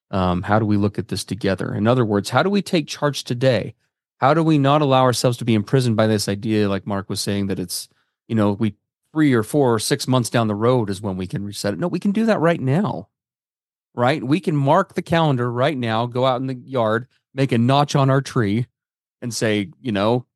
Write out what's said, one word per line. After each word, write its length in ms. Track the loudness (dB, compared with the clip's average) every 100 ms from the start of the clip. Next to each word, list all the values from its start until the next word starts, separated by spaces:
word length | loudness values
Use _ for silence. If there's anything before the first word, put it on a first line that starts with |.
| -8
Um, 320 | -2 0 0
how 160 | 0 0
do 80 | 2
we 100 | 2
look 220 | 0 -2
at 80 | -8
this 180 | -8
together?" 480 | -8 -4 -2 -2 -4
In 140 | -2 2
other 180 | 2
words, 260 | 2 0 0
how 120 | 0
do 80 | 0
we 120 | 0
take 260 | -2 -4 -4
charge 340 | -4 -4 -4
today? 540 | -6 -2 0 0 -2 -12 _ _ _ -2
How 160 | 2
do 80 | 2
we 160 | 4 2
not 240 | 4 2
allow 200 | 4 4
ourselves 340 | 4 2 0 0
to 60 |
be 100 | 0
imprisoned 420 | 0 2 0 2 2
by 120 | 2
this 200 | 2 0
idea, 400 | -4 0 0 0
like 160 | -2 -4
Mark 220 | -6 -6
was 120 | -8
saying, 260 | -4 -2 -2
that 120 | -4
it's, 300 | -6 -10 -12 _ _ _ -4
you 60 |
know, 180 | 0 0
we, 220 | 0 -4 -6 _ _ _
three 200 | 0 2
or 100 | 2
four 320 | 2 2 2
or 40 | 2
six 260 | 0 -2 0
months 240 | 0 2
down 160 | 0 0
the 80 |
road 340 | 0 2 2 0
is 120 | -4
when 140 | -6 -6
we 100 | -6
can 160 | -6
reset 300 | -8 -6 -6
it? 60 | -4
No, 80 | -4
we 100 | -2
can 140 | -2
do 140 | 0 0
that 120 | 2
right 220 | 2 0
now, 480 | 0 0 -2 -6 -12 _ _ _ _ _ _ _ _
right? 280 | -2 0 0
We 160 | 0 -2
can 160 | 0
mark 400 | 0 2 2 2
the 80 | -4
calendar 480 | -2 2 2 2 -2
right 260 | 0 0 0
now, 300 | -2 -2 -2
go 200 | 0 0
out 140 | 0
in 60 | -4
the 80 |
yard, 540 | -8 -6 -2 0 0 -4 _ _
make 160 | -4 0
a 80 | 2
notch 380 | 4 2 2 2
on 140 | 2
our 100 | 2
tree 460 | 0 -2 0 0 -4 _ _ _ _ _
and 120 | -10
say, 360 | -4 0 0 -2 -8
you 120 | -4
know, 320 | 0 2 0 -4